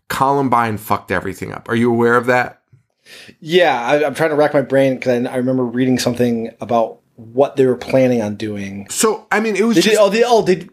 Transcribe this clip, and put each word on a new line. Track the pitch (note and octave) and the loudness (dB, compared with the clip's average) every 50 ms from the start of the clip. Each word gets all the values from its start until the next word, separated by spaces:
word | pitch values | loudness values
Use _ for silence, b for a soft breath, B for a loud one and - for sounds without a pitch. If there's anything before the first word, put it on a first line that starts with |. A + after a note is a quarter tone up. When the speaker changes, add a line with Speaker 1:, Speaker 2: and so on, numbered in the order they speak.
| _ - | _ -8
Speaker 1:
Columbine | - - C3+ C#3 C#3 C#3+ C#3 B2+ A#2+ A#2 A#2 A2+ G#2+ | -4 0 0 2 2 0 0 2 2 2 2 0 -2
fucked | G2+ - - G2+ - - - | -6 -4 -4 -4 -4 -2 -4
everything | F#2+ F2 - F#2+ F2 - - G#1+ | -4 -4 -4 -6 -8 -10 -10 -12
up. | - - - - | -12 -12 -8 -4
Are | A#2 | -2
you | A#2 A#2+ A#2+ | 0 2 2
aware | A#2 A#2 A#2 A#2 A#2+ | 2 2 2 4 2
of | B2 A#2+ | 2 2
that? | B2+ B2 B2 A#2+ - - _ _ _ _ _ _ _ _ B B B B B B B B _ | 2 0 0 0 -4 -8 _ _ _ _ _ _ _ _ B B B B B B B B _
Speaker 2:
Yeah, | E3+ D3+ F3 F3+ E3+ D3+ C3 A#2+ | -6 0 2 2 4 2 2 0
I, | A#2 B2+ D3 D3 D3+ | 0 0 0 0 0
I'm | C3 B2 | -2 -2
trying | - D#3+ D#3+ | -2 -2 0
to | D3 | 2
rack | C#3+ D3+ C#3+ - | 2 0 2 2
my | C#3+ | 0
brain | B2 - C3+ C3+ C3+ C3+ B2+ A#2+ | 0 0 2 2 2 2 0 -2
'cause | - B2+ B2 A#2+ B2+ | -2 -2 0 0 -2
I, | B2+ | -4
I | C3 | -4
remember | B2+ B2 C3 C3 B2+ B2 | -4 -2 -2 -2 -2 -2
reading | A#2 A#2+ B2+ C3 B2+ B2+ A#2+ | -2 -2 -2 0 0 0 0
something | - C3 A#2+ B2 B2 A#2+ A#2 A2+ A2+ A2+ - - | 0 -2 -2 0 0 0 -2 -2 -6 -8 -12 -12
about | A#2 A2+ A#2 A#2 A2+ - - - _ _ _ | -6 -2 0 0 0 0 -4 -10 _ _ _
what | B2 A2+ A2+ A#2 B2+ C#3 C3+ - | -20 -20 -4 0 0 0 2 2
they | C3+ C3 | 2 2
were | B2+ A#2+ | 2 0
planning | A#2+ - - C3+ C3 C3 B2 B2 A#2 | -2 -2 0 2 2 2 2 2 0
on | G#2+ G#2+ G#2 | -2 -4 -6
doing. | G2+ A2 G#2+ G#2 G2+ G2 G2 G2+ G2+ G2 - | -6 -8 -8 -8 -8 -8 -10 -10 -12 -12 -8
Speaker 1:
So, | - - A3+ A3 G3 - - - | -4 -2 0 0 0 -4 -6 -4
I | G3 G#3 | -2 -2
mean, | A3+ A3 G3 | -2 0 0
it | F3 A3 | 0 0
was | A#3 A3 | 2 2
Speaker 2:
They | E3 | 2
Speaker 1:
just | F3+ A3 G#3 | 2 4 4
Speaker 2:
did, | G#3+ | 4
oh, | G3+ G3 | 4 4
they, | G3 A3+ A#3 | 4 2 2
oh, | A#3+ A#3 G#3+ | 4 2 2
they, | E3 F3+ F#3 E3 - - | 4 2 0 0 -4 -10